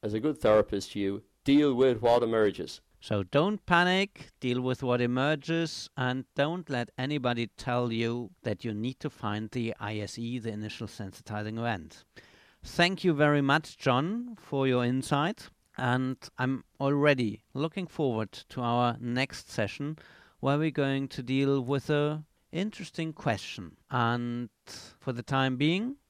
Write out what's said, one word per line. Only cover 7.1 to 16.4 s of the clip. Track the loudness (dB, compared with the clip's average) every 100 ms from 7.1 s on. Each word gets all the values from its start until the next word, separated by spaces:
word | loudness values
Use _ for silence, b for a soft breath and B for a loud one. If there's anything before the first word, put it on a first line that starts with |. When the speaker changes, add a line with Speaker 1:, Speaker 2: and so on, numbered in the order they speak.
| 0 0 0 -4 -6
Speaker 2:
tell | -2 0 0
you | 0 0 -2 -6 -8
that | -6 -4
you | -4
need | -4 -6 -6
to | -10
find | -6 -4 -4 -6
the | -4 -6 -6
I | -6 -6
S | -6 -6
E, | -6 -6
the | -6
initial | -6 -8 -8 -12
sensitizing | -10 -12 -12 -10 -8 -6 -4
event. | -4 -4 -6 -20 _ b b b b b
Thank | -8 4 4 4
you | 2
very | 4 4 6
much, | 4 2 0 -2
John, | 2 2 2 -4 -8 -14
for | -6 0 2
your | 2
insight. | 2 0 2 2 2 -2 -14 _ _ -4
And | 0 2 0 -6 -12
I'm | -4